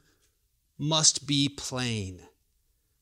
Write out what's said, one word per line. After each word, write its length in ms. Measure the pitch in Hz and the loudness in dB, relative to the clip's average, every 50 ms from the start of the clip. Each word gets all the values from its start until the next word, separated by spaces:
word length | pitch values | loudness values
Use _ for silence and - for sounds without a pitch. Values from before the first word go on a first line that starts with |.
| _ _ _ _ _ _ _ _ _ _ _ _ _ _ _ - | _ _ _ _ _ _ _ _ _ _ _ _ _ _ _ -6
must 480 | 139 151 160 156 156 - - - 131 | -2 0 2 4 4 4 2 2 0
be 220 | 131 143 139 143 143 | 0 2 2 2 2
plain. 720 | 143 - - - 131 127 127 120 113 107 95 95 90 85 80 - _ _ _ _ _ _ _ _ _ _ _ _ _ _ | -2 -6 -10 -6 -4 -2 -2 -2 -2 -2 -4 -6 -8 -12 -16 -20 _ _ _ _ _ _ _ _ _ _ _ _ _ _